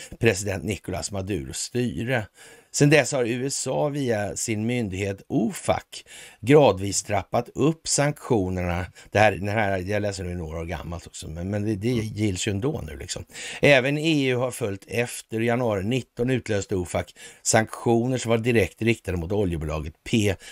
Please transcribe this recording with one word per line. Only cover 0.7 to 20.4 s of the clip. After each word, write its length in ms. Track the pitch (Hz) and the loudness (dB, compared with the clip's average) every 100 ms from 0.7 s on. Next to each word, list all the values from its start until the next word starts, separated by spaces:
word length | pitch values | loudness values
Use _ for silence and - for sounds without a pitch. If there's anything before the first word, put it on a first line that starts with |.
| 98 - 87 82 | -6 -6 -6 -6
Maduros 460 | 101 95 95 65 - | -6 -4 -4 -6 -8
styre. 680 | - 120 123 76 117 127 - _ - - _ | -6 -4 -4 -4 -2 -2 -4 _ -20 -20 _
Sen 180 | - 147 | 4 6
dess 220 | 147 127 | 6 6
har 120 | 143 | 2
U 220 | 120 123 135 | 0 -2 -4
S 200 | - - | -4 -4
A 180 | 147 147 | -2 -2
via 480 | 143 131 110 101 - | -2 -2 -2 -2 -4
sin 300 | - 107 113 | -4 -2 0
myndighet 560 | 123 110 92 98 98 - | -2 -2 -2 -4 -6 -4
ofac 540 | 120 220 185 - 90 - - - - - - | 0 0 -2 -2 -2 -4 -16 -18 -20 -20 -6
gradvis 640 | 104 151 135 92 98 92 | 4 8 8 6 0 -4
trappat 460 | - 101 - 117 120 | -2 -2 0 -2 -2
upp 340 | - 135 160 - | 0 0 0 -2
sanktionerna. 1000 | - 143 147 - 120 92 92 90 87 90 - - | 0 0 -2 0 0 0 -2 -2 -2 -6 -12 -2
Det 80 | 101 | 4
här, 140 | 107 | 6
den 160 | 95 101 | 4 0
här, 300 | 107 101 95 | 0 0 0
jag 240 | 92 104 | -2 -2
läser 220 | 101 95 | -2 -4
nu 100 | 90 | -6
några 260 | 90 80 82 | -6 -6 -8
år 40 | |
gammalt 420 | 82 85 - 82 - | -8 -8 -8 -10 -12
också, 220 | - - | -16 -12
men, 220 | 78 90 | -8 -4
men 140 | 104 | -4
det, 100 | 104 | -2
det 140 | 107 110 | -2 0
gills 600 | 123 107 101 107 92 - | -2 -2 -2 -2 0 -2
ju 40 | |
ändå 280 | 98 131 - 76 | -2 -2 -4 -8
nu, 100 | 71 | -12
liksom. 280 | - - - - - - | -10 -10 -12 -14 -14 2
Även 380 | 143 139 127 147 | 6 6 6 0
E 280 | 156 151 135 | 2 2 2
U 80 | 123 | 2
har 140 | 127 | -2
följt 340 | - 110 98 - | -2 -6 -6 -6
efter. 520 | 113 120 - - 110 | -2 -2 -4 -6 -2
I 60 | 117 | 0
januari 380 | 120 123 101 | 2 0 0
nitton 460 | 95 127 117 - 120 | 0 -2 -4 -4 -2
utlöste 460 | 131 - 104 - 95 | 0 0 -4 -2 -2
ofac 300 | 87 95 - - - - | -2 -4 -6 -10 -20 -10
sanktioner 760 | - 113 110 - - 117 123 127 | 0 2 2 -2 2 2 2 -2
som 120 | 113 | 0
var 80 | 113 | 0
direkt 440 | 113 117 92 - | 2 2 2 0
riktade 340 | 110 113 - 87 | 0 0 -2 -4
mot 160 | 82 | -2
oljebolaget 600 | 104 98 85 78 78 76 - - | 0 0 -2 -2 -4 -6 -10 -2
P 240 | 120 104 90 | 0 2 0